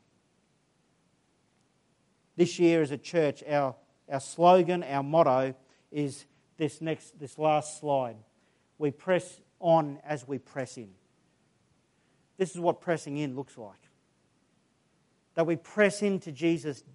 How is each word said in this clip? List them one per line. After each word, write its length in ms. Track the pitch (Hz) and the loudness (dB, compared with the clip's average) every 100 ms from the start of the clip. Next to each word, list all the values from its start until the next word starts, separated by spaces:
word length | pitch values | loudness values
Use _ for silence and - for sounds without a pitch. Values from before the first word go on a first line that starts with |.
| _ _ _ _ _ _ _ _ _ _ _ _ _ _ _ _ _ _ _ _ _ _ _ - | _ _ _ _ _ _ _ _ _ _ _ _ _ _ _ _ _ _ _ _ _ _ _ 0
This 220 | 170 180 | 0 4
year 220 | 170 165 | 4 4
as 100 | 147 | 0
a 80 | 143 | -4
church, 460 | - 170 147 - - | -4 0 0 -2 -2
our, 280 | 147 135 123 _ _ - | 0 0 -4 _ _ -10
our 100 | 139 | -8
slogan, 640 | - - 170 185 170 180 | -8 4 6 8 6 -2
our 200 | 139 139 | -2 -4
motto 520 | 139 160 151 131 135 131 _ _ _ | 0 4 4 4 0 -6 _ _ _
is 320 | 151 143 - - _ _ - | -6 -6 -8 -18 _ _ -6
this 240 | 151 - | -6 -4
next, 380 | 160 151 - - | -6 -6 -10 -18
this 180 | 143 - | -18 -2
last 420 | 156 151 151 - | 0 2 -2 -8
slide. 380 | 151 139 123 110 - _ _ _ _ _ | -2 -2 -2 -8 -20 _ _ _ _ _
"We 120 | 151 | -4
press 480 | - - 180 - - _ _ | -4 -2 -2 -2 -16 _ _
on 380 | 175 165 147 143 | 2 4 2 -6
as 240 | 147 151 - | -8 -8 -6
we 120 | 135 | -10
press 400 | - 143 127 - | -8 -10 -10 -12
in." 160 | 104 92 _ _ _ _ _ _ _ _ _ _ _ _ _ - | -18 -20 _ _ _ _ _ _ _ _ _ _ _ _ _ -6
This 160 | 185 | -6
is 60 | 175 | -2
what 200 | 170 - | -2 -2
pressing 380 | - 156 147 143 | -2 -4 -4 -6
in 180 | 147 127 | -6 -8
looks 220 | 135 - | -12 -16
like. 220 | 104 92 _ _ _ _ _ _ _ _ _ _ _ _ _ _ _ | -18 -20 _ _ _ _ _ _ _ _ _ _ _ _ _ _ _
That 120 | - 165 | -2 0
we 80 | |
press 480 | 165 - - 208 202 | -2 -4 2 2 2
into 300 | 202 190 - | -2 -4 -6
Jesus 500 | 131 165 165 147 127 - | -2 0 0 -2 -10 -14